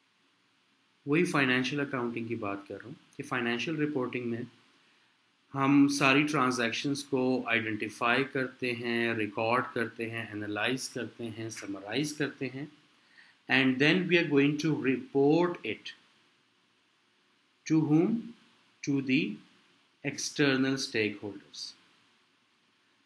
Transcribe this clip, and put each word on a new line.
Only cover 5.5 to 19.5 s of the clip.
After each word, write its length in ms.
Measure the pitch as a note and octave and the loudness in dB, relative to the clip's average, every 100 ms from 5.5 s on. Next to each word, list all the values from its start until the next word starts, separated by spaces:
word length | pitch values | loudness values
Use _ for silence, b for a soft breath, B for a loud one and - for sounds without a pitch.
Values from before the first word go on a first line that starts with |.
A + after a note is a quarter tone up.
हम 340 | C3+ C3+ C#3+ C#3 | 0 4 8 6
सारी 360 | C#3 C3+ C3+ | 6 4 4
transactions 800 | D3+ D3+ B2+ B2 A#2 A2+ D3 C#3 | 4 2 0 0 -2 -2 -4 -6
को 420 | - C3 B2+ B2+ A#2+ | -2 0 2 0 0
identify 760 | A#2 A2 G#2+ A2 - A#2+ B2 | 0 0 -4 -6 -2 2 2
करते 480 | C3+ C#3 B2+ B2+ B2+ | 0 -4 -6 -4 -6
हैं, 420 | A#2 A#2+ A#2 A#2 | -4 -2 0 0
record 520 | A2 G#2+ G#2 A2+ B2 B2 | 0 -2 -2 0 0 0
करते 400 | B2 A#2 - A2+ | -4 -6 -6 -8
हैं, 260 | A2+ G#2+ | -8 -8
analyze 560 | G#2 G#2 G#2 A2 C3 - | -8 -6 -2 -2 -2 -6
करते 360 | - A2+ - | -8 -10 -10
हैं, 260 | A#2 G#2+ A2+ | -12 -10 -10
summarize 600 | A2 G2 G2 G2+ A#2 D3+ | -10 -10 -10 -6 -4 -4
करते 340 | - C#3 - C3 | -4 -6 -4 -8
हैं, 260 | C3 D3+ - _ b b b b b - | -8 -12 -16 _ b b b b b 0
and 300 | B2+ C3 B2+ | 4 4 4
then 300 | D3 F3+ F3 | 4 4 4
we 120 | E3+ | 2
are 100 | D#3+ | 4
going 240 | C#3+ C#3+ D3+ D#3+ | 4 4 2 -2
to 60 | D3 B2 | 0 0
report 600 | B2 - C#3 C#3+ D#3 F3 | -2 -2 2 4 4 2
it। 420 | F3 A2+ G2+ - - _ _ _ _ _ _ _ _ _ _ _ _ _ _ _ _ - | -2 -6 -8 -10 -18 _ _ _ _ _ _ _ _ _ _ _ _ _ _ _ _ 0
To 100 | D#3 | 2
whom? 340 | C#3+ D#3 F#3+ A#3 - - _ _ _ _ - | 4 4 4 0 -6 -16 _ _ _ _ -4
To 60 | C#3 | -2
the 200 | C3 C3 G3+ G#3+ - | 2 0 0 -6 -16